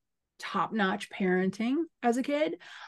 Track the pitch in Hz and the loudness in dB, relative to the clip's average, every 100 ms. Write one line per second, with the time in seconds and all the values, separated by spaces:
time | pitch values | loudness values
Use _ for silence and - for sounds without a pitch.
0 | _ _ _ - - 196 160 220 190 202 | _ _ _ -14 -6 -2 -2 2 2 0
1 | - - 185 180 190 - 226 285 330 - | -4 -2 2 4 2 0 0 0 -2 0
2 | 240 233 269 285 320 339 - - | 0 2 0 0 0 -2 -12 -18